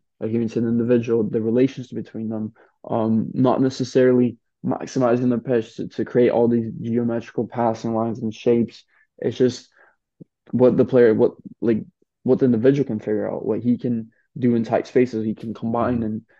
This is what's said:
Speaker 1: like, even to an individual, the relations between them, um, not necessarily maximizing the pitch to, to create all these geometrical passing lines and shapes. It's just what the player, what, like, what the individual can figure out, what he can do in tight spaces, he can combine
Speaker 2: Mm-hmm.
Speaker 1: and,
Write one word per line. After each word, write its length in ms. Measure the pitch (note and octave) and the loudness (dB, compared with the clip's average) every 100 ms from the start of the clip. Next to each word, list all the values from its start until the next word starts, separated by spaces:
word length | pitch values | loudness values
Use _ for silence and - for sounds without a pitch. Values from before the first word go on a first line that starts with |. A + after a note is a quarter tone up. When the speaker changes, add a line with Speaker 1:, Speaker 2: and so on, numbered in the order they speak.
| _ - | _ -10
Speaker 1:
like, 120 | A2 | -6
even 180 | A#2 A2+ | -4 -2
to 100 | A#2 | -2
an 100 | A#2 | 0
individual, 540 | A#2 A#2 B2 A#2 A2+ | 0 2 2 2 0
the 160 | G#2+ A#2 | 0 -2
relations 460 | A2 A#2+ C3 - B2 | 0 2 2 0 -12
between 400 | A2+ A2 A2+ A2 | -12 -12 -10 -8
them, 240 | A2 G#2+ - _ _ - | -6 -8 -12 _ _ -6
um, 420 | A#2 A2 A2 - | -2 0 0 -2
not 260 | - B2+ - | 0 2 2
necessarily 760 | C3 B2+ B2+ C3 B2+ B2 B2 A2+ _ _ | 0 -2 -2 4 4 4 2 -2 _ _
maximizing 680 | - - - - B2 A#2+ B2+ | -6 -6 -4 -2 2 2 2
the 80 | A#2+ | -2
pitch 380 | C3 A#2+ G#2+ - | 0 -2 -2 -8
to, 120 | F#2+ | -10
to 160 | - | -8
create 260 | G#2+ A#2+ A#2+ | -2 2 4
all 180 | - A#2 | 4 2
these 240 | A#2 A2+ - | 2 -2 -6
geometrical 640 | A2+ A#2 A#2 A#2 A2+ - A2 | -4 -2 -2 -4 -6 -6 -6
passing 480 | A#2+ A#2 A2 A#2 | -2 -2 -2 -4
lines 260 | A2+ A#2 A2+ | -2 -2 -4
and 140 | A2+ | -8
shapes. 500 | A2 A#2+ A#2+ A2+ - _ _ _ _ | -4 0 2 0 -6 _ _ _ _
It's 180 | - A2+ | -6 0
just 320 | B2+ - - _ _ _ _ _ - _ _ | 0 0 -12 _ _ _ _ _ -20 _ _
what 260 | A#2 B2 A2+ | 2 4 4
the 80 | |
player, 300 | B2 B2+ A#2 | 2 4 4
what, 180 | G#2+ A#2+ - - - | 4 2 -2 -14 -6
like, 240 | A2+ A2 - _ _ _ | -2 -2 -4 _ _ _
what 160 | B2 B2+ | 0 2
the 60 | C3+ | 2
individual 400 | A2+ B2+ C#3 C3+ | 2 2 2 0
can 120 | G#2+ | -4
figure 320 | G#2+ G#2+ G#2 | -4 -4 -4
out, 140 | - - | -6 -4
what 140 | G#2+ | -2
he 180 | A#2+ A#2 | -2 -2
can 320 | B2 A#2 A2 _ _ - | -2 -6 -8 _ _ -2
do 160 | B2 | 0
in 100 | A#2 | 0
tight 220 | A2+ A2+ - | 0 -2 0
spaces, 380 | C3+ B2 A2 | 2 2 0
he 100 | A2 | -4
can 200 | G2+ A2+ | -6 -8
combine 420 | G#2 A2+ A#2 A#2 B2 | -8 -4 -2 0 -2
Speaker 2:
Mm-hmm. 80 | |
Speaker 1:
and, 180 | A2 A2 - _ | -2 -6 -10 _